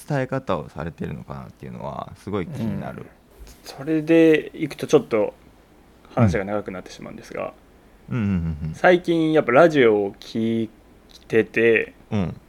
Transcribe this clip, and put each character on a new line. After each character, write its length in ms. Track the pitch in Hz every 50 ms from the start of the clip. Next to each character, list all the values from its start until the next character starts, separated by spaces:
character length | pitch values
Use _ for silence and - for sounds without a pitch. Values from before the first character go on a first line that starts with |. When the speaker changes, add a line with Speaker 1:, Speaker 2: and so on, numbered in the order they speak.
| -
Speaker 1:
伝 140 | - 151 139
え 60 | 131
方 300 | 131 135 135 135 - 95
を 120 | 78 69 -
さ 140 | - - 76
れ 80 | 85
て 140 | 76 - 87
る 80 | 85 87
の 100 | - -
か 100 | - 67
な 80 | 67 62
っ 80 | 55
て 140 | - _ -
い 40 | 65
う 20 |
の 140 | 62 62 -
は、 260 | 69 - - - - -
す 120 | - - 101
ご 120 | 98 101
い 60 | 85
気 120 | - 147 117
に 200 | 113 110 101 -
な 120 | 65 65
る。 100 | 62 -
Speaker 2:
う 40 | -
ん。 20 | - _ _ _ _ _ - - - - _ _
Speaker 3:
そ 200 | - - - 135
れ 180 | 156 160 156
で 500 | 151 156 165 165 165 160 156 151 - - -
い 140 | - 156
く 80 | 143 -
と 100 | - -
ち 100 | 117 -
ょ 40 | 143
っ 80 | 117
と 260 | - 117 107 101 - - _ _ - _ _ _ _ _ _ _ _ _ _ _ - -
話 240 | 131 120 101 85
が 80 | 104 95
長 160 | 98 104 104
く 80 | 101 -
な 120 | 95 92
っ 20 | -
て 80 | -
し 100 | - -
ま 80 | - -
う 40 | -
ん 20 |
で 80 | - -
す 100 | - -
が、 200 | - 50 - - _ _ _ _ _ _ _ _ _ _ -
Speaker 1:
う 40 | 131
ん。 20 |
う 20 | 127
ん 40 | 107
う 20 |
ん 20 | 101
う 360 | 98 90 82 82 80 73 76
ん 40 | 78
う 20 |
ん。 40 | 78
Speaker 3:
最 260 | - - 180 185 175
近 300 | 180 170 170 165 160 156
や 100 | 156 151
っ 20 | 131
ぱ 80 | 120 120
ラ 160 | 135 170 170
ジ 160 | 151 143 123
オ 100 | 113 107
を 180 | 104 101 101 110 -
聞 440 | - - - 113 113 113 113 113 113
い 60 | 110 - _ _ _ _ _ _ _ - - _
て 160 | - - 113 104
て、 500 | - - 117 113 117 113 104 - - - _ - _
Speaker 1:
う 60 | 110
ん。 220 | 104 92 - - - _